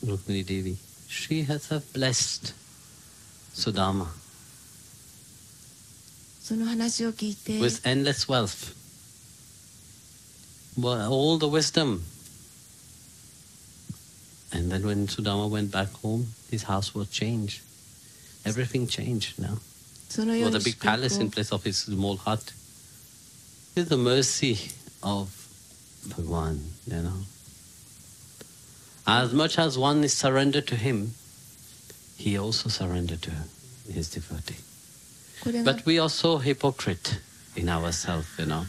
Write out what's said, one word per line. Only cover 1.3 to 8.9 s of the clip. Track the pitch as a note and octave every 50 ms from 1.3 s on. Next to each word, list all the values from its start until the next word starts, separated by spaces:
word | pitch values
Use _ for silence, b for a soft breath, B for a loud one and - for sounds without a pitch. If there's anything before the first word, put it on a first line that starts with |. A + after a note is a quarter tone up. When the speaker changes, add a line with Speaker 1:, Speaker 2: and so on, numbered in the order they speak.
| D#3 D#3+ D#3
Speaker 1:
herself | C3+ D3+ D3 - - D#3 D3+ C#3+ - -
blessed | C3+ C3 C3 B2 - - - - - - - - - - - - - - - - - - - - - - - - - - - -
Sudama | - - - G#2 F#2+ F#2+ F#2+ G2 G2 F2+ E2 - - - - - - - - - - - - - - - - - - - - - - - - - - - - - - - - - - - - - - - - - - - - - - -
Speaker 2:
そ | - A3
の | A3 A3+
話 | A3+ A#3 A3+ A3+ A#3 A#3 - A#3
を | A3+ A3
聞 | - G#3 G#3+
い | G3+
て、 | - - - G#3+ G#3+
Speaker 1:
with | A3 A#2+ A2+ A2+ -
endless | B2+ C3 C3+ C#3 C#3 D3 - - -
wealth. | C3+ B2 A2 F#2 - - - - - - - -